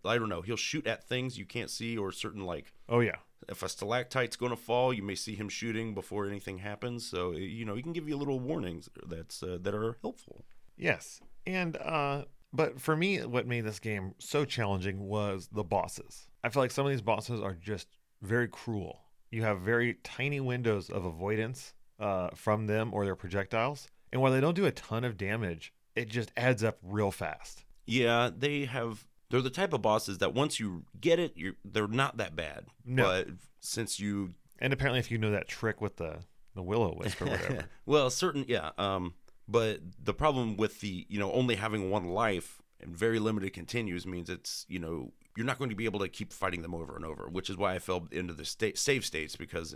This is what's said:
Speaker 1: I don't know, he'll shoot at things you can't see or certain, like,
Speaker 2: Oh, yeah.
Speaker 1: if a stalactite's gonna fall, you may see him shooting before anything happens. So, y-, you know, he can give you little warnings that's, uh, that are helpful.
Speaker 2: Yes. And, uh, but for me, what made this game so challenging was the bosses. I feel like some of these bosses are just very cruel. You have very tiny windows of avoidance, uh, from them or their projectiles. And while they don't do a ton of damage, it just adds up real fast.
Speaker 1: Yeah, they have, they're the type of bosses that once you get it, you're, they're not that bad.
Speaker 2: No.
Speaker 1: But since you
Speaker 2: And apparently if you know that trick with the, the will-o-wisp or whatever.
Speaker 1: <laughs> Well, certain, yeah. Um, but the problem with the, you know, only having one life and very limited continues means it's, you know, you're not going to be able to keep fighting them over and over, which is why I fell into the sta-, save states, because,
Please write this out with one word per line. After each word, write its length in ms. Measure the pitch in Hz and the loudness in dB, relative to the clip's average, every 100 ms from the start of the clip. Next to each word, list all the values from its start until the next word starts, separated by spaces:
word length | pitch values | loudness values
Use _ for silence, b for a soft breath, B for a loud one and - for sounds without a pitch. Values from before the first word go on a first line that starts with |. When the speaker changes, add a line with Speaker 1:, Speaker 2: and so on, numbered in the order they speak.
Speaker 1:
I 140 | 98 117 | 0 2
don't 100 | 110 | 2
know, 140 | 85 | -2
he'll 140 | 90 113 | -2 -2
shoot 300 | - 151 110 | -2 -2 -2
at 180 | 107 | -2
things 340 | - 127 127 120 | -2 -2 -2 -6
you 60 | 95 | -8
can't 240 | 120 85 | -6 -6
see 260 | - 117 113 | -4 -4 -2
or 160 | 98 | -2
certain, 320 | - 107 104 | -4 -6 -6
like, 280 | 92 80 - - - | -4 -6 -8 -14 2
Speaker 2:
Oh, 120 | 120 | 4
yeah. 160 | 117 - - _ - | 4 2 -10 _ -12
Speaker 1:
if 140 | 95 | -6
a 60 | 95 | -6
stalactite's 680 | - 101 123 123 135 120 - | -4 -2 0 0 0 0 0
gonna 200 | 123 117 | -2 -2
fall, 360 | - 120 127 | 0 4 4
you 100 | 117 | 2
may 120 | 98 92 | -2 -4
see 180 | - | -6
him 140 | 101 107 | -6 -6
shooting 460 | - 117 110 113 | -4 -2 -2 -2
before 320 | 98 - 104 101 | -6 -6 -4 -4
anything 300 | 101 101 92 | -4 -8 -8
happens. 460 | 101 104 123 120 - | -8 -6 -6 -6 -4
So, 240 | 90 90 | -2 -2
y-, 60 | 82 | -2
you 260 | 95 113 | -4 -6
know, 100 | 110 | -4
he 80 | 104 | -4
can 100 | 143 | -4
give 160 | 170 151 | -4 -2
you 80 | 143 | -2
little 220 | 143 131 | 0 0
warnings 480 | 127 165 92 85 - - - | 0 -2 -2 -6 -10 -14 -10
that's, 360 | 82 82 - | -10 -10 -8
uh, 160 | 92 90 | -6 -4
that 120 | 92 | -2
are 220 | 104 113 120 | 0 -2 -2
helpful. 420 | - - - - - - - - | -6 -8 -12 -18 -18 -18 -18 -4
Speaker 2:
Yes. 440 | 175 95 - - - - - | 0 0 -2 -16 -16 -12 -4
And, 300 | 185 170 156 | 0 0 -2
uh, 480 | - 160 139 139 - - - | -2 0 0 0 -6 -14 -4
but 280 | 135 160 127 | 2 2 2
for 160 | - 156 | 2 4
me, 220 | 190 185 | 4 2
what 220 | 117 123 120 | 0 0 0
made 160 | 120 | 0
this 180 | 110 104 | 0 -2
game 340 | 113 104 95 - | -2 -2 -4 -8
so 260 | - 147 | -2 0
challenging 560 | 147 120 104 98 95 95 | 2 2 2 2 0 -2
was 480 | 98 107 104 95 87 | -2 0 2 0 -4
the 140 | 104 | -4
bosses. 640 | 90 95 85 - - - - - | 2 2 2 -4 -12 -16 -20 -4
I 40 | 120 | 0
feel 140 | 139 | 4
like 80 | 127 | 4
some 160 | - 139 | 4 2
of 40 | |
these 120 | 131 | 2
bosses 380 | 104 107 - 117 | 2 0 0 -2
are 140 | 101 | -4
just 340 | 87 90 98 - _ _ _ | -4 -4 -6 -8 _ _ _
very 280 | 95 120 117 | 0 2 2
cruel. 520 | - - 104 90 - - - - | -2 -4 -4 -4 -10 -18 -20 -8
You 120 | 113 | 0
have 180 | 110 98 | 2 2
very 340 | 95 117 120 - | 4 4 4 0
tiny 360 | - - 135 143 | -8 -4 -2 0
windows 500 | 131 123 117 101 90 | 0 2 4 2 0
of 140 | 101 | -2
avoidance, 680 | 90 82 95 107 113 127 - - - - | -2 -2 0 2 0 -4 -12 -18 -20 -4
uh, 320 | 107 95 90 | 0 0 0
from 320 | - - 107 107 | 0 2 4 4
them 260 | 107 110 | 2 2
or 120 | 101 | 2
their 120 | 101 92 | 2 0
projectiles. 720 | 90 98 98 113 120 147 - - - | -2 -2 0 2 2 0 -10 -20 -4
And 80 | 127 | 4
while 120 | 131 | 6
they 80 | 131 | 6
don't 140 | 151 | 4
do 120 | 175 180 | 4 2
a 60 | |
ton 320 | - - 113 | 2 -2 -2
of 120 | 123 98 | -2 -2
damage, 560 | 98 110 101 82 - - _ - | -2 0 0 -4 -8 -18 _ -4
it 120 | 113 | -2
just 220 | 117 110 - | -2 -2 2
adds 260 | 123 110 | 4 4
up 160 | 110 - | 2 0
real 280 | 87 104 101 | -2 2 2
fast. 540 | - 82 76 - - - - - | 2 -4 -6 -10 -16 -20 -14 0
Speaker 1:
Yeah, 440 | 120 117 117 120 87 | 4 6 6 4 2
they 280 | 143 147 135 | 0 0 -2
have, 400 | 127 117 104 - _ - | -2 -4 -6 -12 _ 0
they're 100 | 123 | 2
the 100 | 131 | 2
type 220 | 165 190 | 0 2
of 80 | 143 | 4
bosses 360 | 107 107 - 92 | 6 4 4 0
that 160 | 95 | 2
once 240 | 120 147 - | 4 2 2
you 240 | 107 85 - - | -2 -4 -8 -2
get 180 | 165 165 | 4 6
it, 140 | 170 - | 4 -2
you're, 180 | 90 - | -6 -6
they're 220 | 98 101 104 | -2 0 2
not 280 | 117 139 117 | 2 0 0
that 180 | 92 80 | -4 -4
bad. 300 | 78 73 - - | -6 -8 -14 -14
Speaker 2:
No. 200 | 120 131 | 0 4
Speaker 1:
But 240 | 107 92 - 90 - _ | 6 4 2 -6 -16 _
since 380 | - - 107 - | -6 -4 -2 -2
you 360 | 104 101 92 - - - | 0 0 -2 -6 -18 -2
Speaker 2:
And 140 | 127 | 0
apparently 260 | 135 135 123 | 2 2 2
if 100 | - | 2
you 60 | 117 | 2
know 120 | 107 | 2
that 180 | 104 - | 2 0
trick 320 | - 113 - | -2 -2 0
with 160 | 104 - | -2 -4
the, 220 | 82 78 85 - - | -6 -6 -12 -18 -14
the 80 | 98 | -8
will-o-wisp 600 | 90 110 98 80 101 - | 0 2 2 0 -4 -2
or 40 | - | -2
whatever. 380 | 95 90 117 76 - | 0 0 -2 -6 -8
Speaker 1:
<laughs> 100 | - | 4
Well, 240 | 147 127 | 4 6
certain, 340 | - 185 143 120 | 2 0 0 0
yeah. 220 | 110 78 - | 0 0 -2
Um, 360 | 98 95 87 - - - - | 0 0 -2 -6 -16 -18 0
but 320 | 117 110 101 90 - | 2 2 0 -6 -6
the 120 | - | -2
problem 420 | 101 156 131 117 101 | 2 4 4 2 2
with 240 | 107 - | 0 0
the, 260 | 107 90 - | -6 -6 -4
you 100 | 101 | -2
know, 140 | 98 | 0
only 220 | 123 127 | 2 2
having 360 | 101 110 107 92 | 2 0 0 0
one 180 | 101 87 | 0 0
life 520 | 95 113 92 - - - - | 2 2 2 -4 -12 -20 -18
and 140 | - 82 | -12 0
very 220 | 113 113 | 2 4
limited 340 | 107 107 95 | 2 2 -2
continues 540 | 90 85 120 107 87 90 | -6 -6 -4 -2 -4 -4
means 220 | 90 85 | -6 -6
it's, 380 | 90 - - - | -8 -8 -8 -6
you 100 | 90 | -6
know, 340 | 80 82 60 - _ - | -4 -4 -6 -12 _ -4
you're 100 | 123 | -2
not 120 | 123 | -2
going 120 | 135 | -2
to 60 | 104 | -2
be 100 | 113 | -2
able 140 | 101 | 0
to 80 | 95 | -2
keep 220 | - 104 | -4 -10
fighting 280 | - 95 87 | -4 -2 -2
them 120 | 82 | -4
over 200 | 85 76 | -6 -6
and 100 | 78 80 | -8 -8
over, 200 | 76 50 | -8 -6
which 200 | 90 92 | -4 -4
is 80 | 95 | 0
why 180 | 98 | 0
I 40 | 92 | 0
fell 280 | - 90 82 | 0 -2 -2
into 220 | 82 90 | -4 -4
the 100 | 80 | -4
sta-, 300 | 73 - 110 | -8 -2 -2
save 280 | - - 135 | 2 2 2
states, 300 | - 78 78 | 0 -4 -6
because, 400 | - - 87 80 | -8 -6 -6 -6